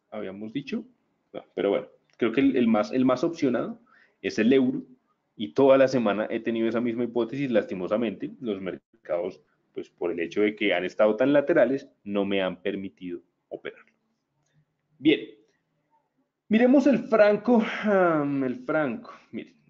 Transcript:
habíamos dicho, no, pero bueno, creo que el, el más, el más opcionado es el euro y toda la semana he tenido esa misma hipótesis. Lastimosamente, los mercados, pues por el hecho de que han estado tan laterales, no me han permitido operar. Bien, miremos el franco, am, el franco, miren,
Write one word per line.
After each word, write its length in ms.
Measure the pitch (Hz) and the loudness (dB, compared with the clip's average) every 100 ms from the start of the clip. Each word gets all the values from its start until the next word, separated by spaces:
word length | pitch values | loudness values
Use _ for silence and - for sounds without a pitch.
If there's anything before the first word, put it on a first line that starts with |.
| _ | _
habíamos 420 | 107 98 98 107 | -12 -12 -12 -10
dicho, 320 | 143 - 240 - _ _ _ _ | -10 -8 -10 -10 _ _ _ _
no, 120 | - - | -18 -12
pero 160 | - 98 | -4 -2
bueno, 160 | 98 - _ _ - | -2 -4 _ _ -4
creo 140 | 117 | -2
que 80 | 135 | 2
el, 160 | 139 127 | 2 4
el 100 | 113 | 2
más, 240 | 107 107 | 2 2
el 120 | 131 | 0
más 180 | 131 127 | 2 2
opcionado 580 | - - 135 120 180 226 _ _ _ _ | -2 -2 -2 -2 -4 -10 _ _ _ _
es 180 | 95 110 | -6 0
el 120 | 110 | 4
euro 300 | 135 127 147 - _ _ _ _ - | 4 2 -2 -10 _ _ _ _ -12
y 180 | 104 | -4
toda 240 | - 135 135 | 2 6 6
la 80 | 127 | 6
semana 400 | 127 107 98 107 | 4 0 0 -2
he 120 | 113 | -4
tenido 280 | 120 113 113 | -4 -2 0
esa 120 | 120 | 0
misma 240 | 123 117 | -2 -4
hipótesis. 460 | 120 120 117 135 135 | -4 -2 -4 -4 0
Lastimosamente, 840 | 107 - 95 90 107 113 92 151 - | 0 -2 -6 -4 -2 -4 -6 -12 -10
los 200 | 117 98 | -8 -6
mercados, 800 | 92 - _ _ - 87 92 - _ _ _ | -8 -10 _ _ -8 -6 -6 -10 _ _ _
pues 160 | - - | -16 -16
por 220 | _ 85 | _ -6
el 80 | 85 | -4
hecho 220 | 76 101 | -6 0
de 120 | 104 | -2
que 200 | 107 104 | 0 0
han 100 | 90 | 0
estado 320 | 87 - 107 110 | -2 2 2 4
tan 160 | 131 | 2
laterales, 560 | 143 143 160 120 135 - _ | 2 2 2 2 0 -8 _
no 200 | 101 101 | -6 -4
me 180 | 98 98 | -2 -2
han 180 | 92 90 | -2 -4
permitido 640 | 101 98 98 - 90 85 - _ _ | -6 -6 -10 -14 -12 -12 -16 _ _
operar. 360 | - 69 - _ _ _ _ _ _ _ _ _ _ _ _ | -14 -14 -16 _ _ _ _ _ _ _ _ _ _ _ _
Bien, 220 | 151 127 - - _ _ _ _ _ _ _ _ _ _ - | 2 2 -2 -18 _ _ _ _ _ _ _ _ _ _ -2
miremos 380 | 220 247 277 285 | 2 6 6 4
el 120 | 226 | 2
franco, 640 | - 220 208 208 - 233 220 - | 2 4 4 4 2 2 0 -4
am, 640 | 214 190 175 156 143 139 | 0 2 2 2 -2 -2
el 160 | 131 127 | -4 -4
franco, 520 | - 156 143 110 - - _ | -4 -2 -2 -6 -12 -20 _
miren, 220 | 113 - _ _ | -14 -14 _ _